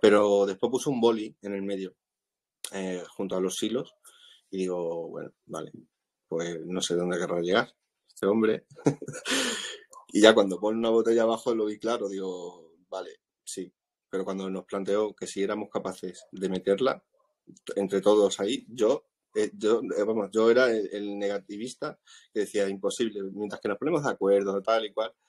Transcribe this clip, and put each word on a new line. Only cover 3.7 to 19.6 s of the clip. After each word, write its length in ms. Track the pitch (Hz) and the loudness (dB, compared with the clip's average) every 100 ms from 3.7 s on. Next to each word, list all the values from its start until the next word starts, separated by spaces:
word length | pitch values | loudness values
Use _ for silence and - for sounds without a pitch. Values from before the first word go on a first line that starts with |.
| 113 - _ - _ - _ _ | -4 -6 _ -20 _ -20 _ _
Y 80 | 95 | -6
digo, 520 | 92 90 85 85 82 | -4 -4 -4 -6 -8
bueno, 240 | 80 76 _ _ | -10 -14 _ _
vale, 260 | 82 76 - - _ _ _ _ | -12 -12 -16 -20 _ _ _ _
pues 320 | 82 85 85 80 | -6 -6 -8 -6
no 160 | 92 | -6
sé 140 | 87 87 | -2 -2
dónde 220 | 87 87 | -2 -4
querrá 220 | 87 87 | -4 -2
llegar 340 | 85 101 123 _ _ _ _ | 0 0 0 _ _ _ _
este 160 | - - | -4 0
hombre. 400 | 110 110 - _ - | 2 2 0 _ -4
<laughs> 1040 | - 143 - - - 269 247 220 - - _ - _ | -4 -4 -10 -12 -4 -2 -2 -6 -8 -14 _ -20 _
Y 120 | - | 8
ya 120 | 107 | 8
cuando 240 | 113 101 87 | 8 4 2
pone 200 | 107 113 | -2 0
una 120 | 117 | 2
botella 340 | 113 113 117 | 2 4 4
abajo 300 | 113 113 - | 2 0 -2
lo 120 | 117 107 | -2 -2
vi 120 | 107 | -4
claro, 280 | 110 117 101 | -4 -2 -4
digo, 720 | 98 95 90 87 87 82 85 90 | -6 -8 -8 -10 -14 -20 _ _
"Vale, 300 | 95 90 - _ _ | -10 -10 -16 _ _
sí". 280 | - - 92 _ _ _ _ | -14 -10 -12 _ _ _ _
Pero 140 | 95 | -6
cuando 260 | 95 95 95 | -4 -6 -6
nos 140 | 95 | -8
planteó 500 | 90 101 95 101 107 | -6 -8 -2 0 -2
que 140 | - 92 | -4 -10
si 160 | - | -4
éramos 260 | 98 107 104 | -4 -4 -6
capaces 540 | 107 95 90 92 90 - | -6 -8 -8 -12 -14 -18
de 160 | 95 92 | -8 -4
meterla 560 | 92 95 98 131 151 _ _ _ _ _ - - - | -4 0 2 2 -2 _ _ _ _ _ -20 -8 -4
entre 240 | 98 98 | 0 2
todos 400 | 95 107 101 - | 4 6 6 2
ahí, 260 | 101 139 - | -2 -4 -8
yo, 360 | - 104 143 _ _ _ 107 | 0 2 2 _ _ _ -2
eh, 160 | 107 | -2
yo, 280 | 101 | -2